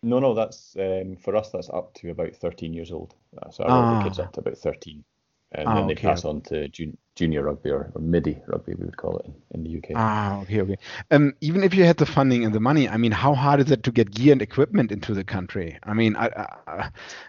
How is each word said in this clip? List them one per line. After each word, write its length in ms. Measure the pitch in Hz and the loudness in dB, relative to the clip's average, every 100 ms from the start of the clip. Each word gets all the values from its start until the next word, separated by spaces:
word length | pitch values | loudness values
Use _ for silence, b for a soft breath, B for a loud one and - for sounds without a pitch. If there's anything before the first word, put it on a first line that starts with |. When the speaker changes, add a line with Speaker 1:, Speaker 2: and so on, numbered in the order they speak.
Speaker 1:
No, 160 | 117 123 | 0 2
no, 140 | 135 110 | 2 2
that's, 400 | 110 - - - | -2 -6 -18 -6
um, 380 | 95 95 95 92 | -4 -4 -6 -8
for 200 | - 104 | -2 -2
us, 120 | 107 | -2
that's 200 | 90 87 | -10 -8
up 240 | 87 - - | -10 -10 -14
to 160 | 85 | -12
about 240 | 85 82 - | -6 -8 -6
thirteen 380 | 87 82 82 | -8 -8 -10
years 180 | 82 82 | -10 -10
old. 240 | 85 85 _ _ - | -12 -12 _ _ -20
Uh, 80 | - | -18
so 140 | - | -6
I 60 | - 127 | 2 4
work 200 | 120 113 | 4 2
with 80 | |
kids 160 | 98 95 | -2 -4
Speaker 2:
Ah. 40 | |
Speaker 1:
up 100 | 87 | -8
to 80 | - | -6
about 160 | - 60 | -8 -6
thirteen. 460 | 76 71 - 76 71 _ _ _ _ | -6 -6 -12 -20 -20 _ _ _ _
And 140 | - 76 | -8 -2
Speaker 2:
Ah, 80 | 107 | 0
Speaker 1:
then 120 | 98 | 0
they 60 | |
Speaker 2:
okay, 140 | - 82 | -2 0
Speaker 1:
pass 160 | 76 78 | -2 -2
Speaker 2:
okay. 40 | |
Speaker 1:
on 120 | 76 | -8
to 260 | - 80 73 | -6 -6 -6
jun-, 300 | - 78 - _ - | -8 -12 -12 _ -4
junior 260 | 85 76 | -2 0
rugby 280 | 71 71 73 | -2 -4 -4
or, 200 | 69 - - | -4 -6 -8
or 60 | |
midi 360 | 80 85 76 - - | 0 0 0 -6 -6
rugby, 280 | - - - | -8 -6 -10
we 100 | 50 | -10
would 120 | - | -8
call 200 | - 50 | -8 -8
it 80 | - | -10
in, 80 | 73 _ - | -16 _ -10
in 80 | |
the 60 | 80 | -8
U 100 | 82 | -10
K. 120 | - 117 | -6 0
Speaker 2:
Ah, 460 | 110 107 104 101 | 0 0 -2 -4
okay, 200 | 95 107 | -4 -2
okay. 160 | 95 98 B B B | -2 -4 B B B
Um, 240 | 147 143 135 | 4 4 2
even 220 | 151 175 | -2 2
if 100 | 190 | 2
you 120 | 185 170 | 6 6
had 120 | 170 | 6
the 80 | 151 | 4
funding 400 | - 135 123 117 | 4 4 4 2
and 80 | |
the 60 | 107 | 2
money, 280 | 113 151 131 | 4 4 4
I 80 | 110 | 2
mean, 140 | 117 | 2
how 200 | 110 131 | 2 2
hard 260 | 143 143 143 | 2 4 4
is 100 | 135 | 4
it 100 | 127 | 4
to 80 | - | 2
get 200 | 120 104 | 2 2
gear 220 | 104 131 | 4 6
and 80 | 139 | 6
equipment 480 | 104 - 135 151 117 | 4 0 2 2 0
into 220 | 101 - 101 | -2 -4 -4
the 80 | |
country? 560 | 95 95 90 101 82 80 | -2 -6 -6 -6 -8 -10
I 100 | - 107 | -4 2
mean, 200 | 113 104 | 2 2
I, 100 | 113 | -2
I, 280 | - 101 - - | -4 -12 -12 -14
I, 220 | 82 - B B B | -10 -10 B B B